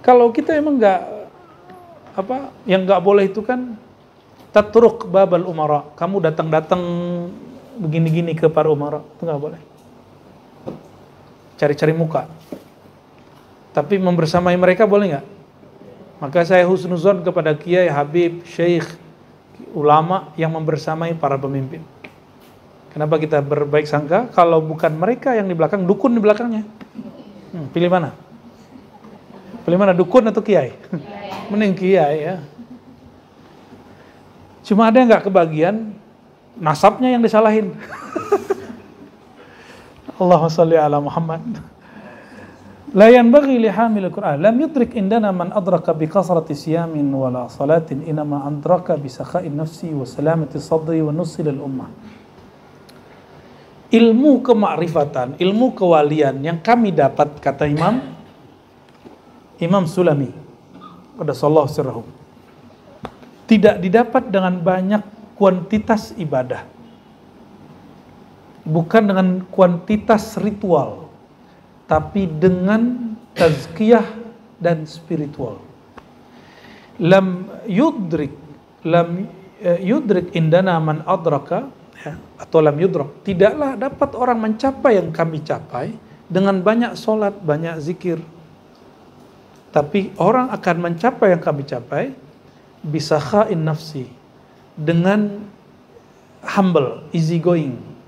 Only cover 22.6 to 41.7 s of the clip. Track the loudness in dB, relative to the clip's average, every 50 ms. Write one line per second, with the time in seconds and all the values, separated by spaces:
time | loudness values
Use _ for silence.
22.6 | -20 -20 -20 -20 -20 -16 -8 -6 -2 0 0 0 0 0 0 0 0 0 -2 -2
23.6 | -2 0 0 0 0 0 -4 -4 0 0 0 0 0 0 2 4 4 4 4 2
24.6 | 0 -2 -4 -2 -2 -2 0 0 -2 -2 -2 -2 -2 -2 0 0 -2 -2 0 0
25.6 | 0 0 0 -2 0 0 0 2 2 0 0 2 2 2 2 2 -2 -4 -4 -6
26.6 | -8 -10 -16 -20 -20 -20 _ -18 -18 -18 -18 -20 -20 -20 -20 -20 -20 -16 -12 -12
27.6 | -12 -6 -2 0 2 2 2 0 0 -4 -10 -16 -20 -20 -20 -20 -20 -20 -20 -20
28.6 | -20 -20 -20 -20 -20 -20 -20 -20 -20 -20 -20 -20 -20 -20 -20 -20 -20 -20 -20 -10
29.6 | -2 -2 2 2 4 4 4 2 0 4 4 4 4 4 -2 -2 0 2 2 2
30.6 | 2 0 -8 -16 -12 -10 -10 -10 -10 -12 -16 -16 -14 -14 -14 -14 -10 -6 -2 0
31.6 | 0 0 0 0 2 2 4 4 4 2 0 -2 -4 -6 -8 -8 -12 -18 -20 -20
32.6 | -20 -20 -20 -20 -20 -20 -20 -20 -20 -20 -20 -20 _ _ _ -20 -20 -20 -20 -20
33.6 | -20 -20 -20 -20 -20 -20 -20 -20 -20 -20 -20 -20 -20 -20 -20 -20 -20 -20 -20 -20
34.6 | -4 0 2 4 4 6 6 6 6 6 6 4 4 2 4 4 2 4 2 0
35.6 | 0 0 0 -4 -8 -10 -14 -16 -20 -20 -20 _ _ _ _ _ _ _ -16 -2
36.6 | 0 0 2 6 4 4 4 4 0 0 2 2 2 4 4 4 4 4 2 2
37.6 | 0 -2 -8 -12 -16 -16 -16 -16 -16 -12 -10 -10 -2 -2 -2 -2 0 -6 -8 -8
38.6 | -8 -18 -18 -20 -20 -20 -20 -20 -20 -20 -20 -20 -20 -20 -20 -20 -20 -20 -20 -20
39.6 | -20 -20 -20 -20 -20 -20 -20 -20 -20 -20 -6 -2 4 4 6 6 4 2 2 2
40.6 | 4 4 6 4 4 2 2 0 -2 -2 -4 -4 -4 -4 -6 -8 -8 -10 -12 -12
41.6 | -14 -20